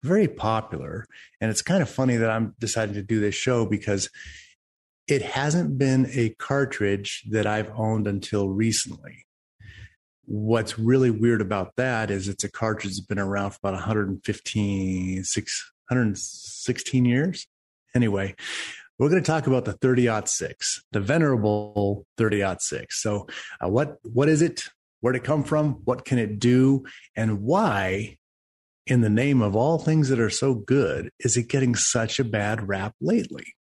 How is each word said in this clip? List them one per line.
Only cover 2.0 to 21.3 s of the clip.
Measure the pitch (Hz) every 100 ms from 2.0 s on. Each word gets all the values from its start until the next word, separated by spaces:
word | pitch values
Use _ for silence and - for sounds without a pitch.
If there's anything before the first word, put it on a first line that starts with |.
| 131 120
that | 113
I'm | 110 113 -
deciding | 113 117 110 104
to |
do | 98 110
this | 104 98
show | - 123 107
because | 101 - 101 - - - - - _ _ _ _ _ -
it | 143
hasn't | - 131 143 170 160 135
been | 135 131 127
a | 131 117
cartridge | - - 139 135 - 101 98 101 - 110
that | 110 104
I've | 107 104 110
owned | 110 110 104
until | 101 - 104 98
recently. | 95 113 110 - - - - _ _ _ _ - - - _ _ _
What's | - 104 107 117 110 -
really | 113 131 127
weird | 107 117 113
about | 98 101 90 -
that | 127 117 107
is | 101 95
it's | 98 101
a |
cartridge | - 113 107 101
that's | 92
been | 95 101
around | 95 101 98
for | -
about | 98
a | 95
hundred | 90 110 98
and | 95
fifteen, | - 104 - 113 104 98 95 92 92 92 92
six | - 107 - - _ _
hundred | 123 113 98
sixteen | - - - - - 127 - 131
years. | 123 123 165 165 - _ _ _ _
Anyway, | 127 117 98 98 - - - - - - _
we're | 143
gonna | 180
talk | - 160 139
about | 131 113
the |
thirty-aught | 95 131 123 120 110 -
six, | - - - - - _
the | 107
venerable | 98 160 156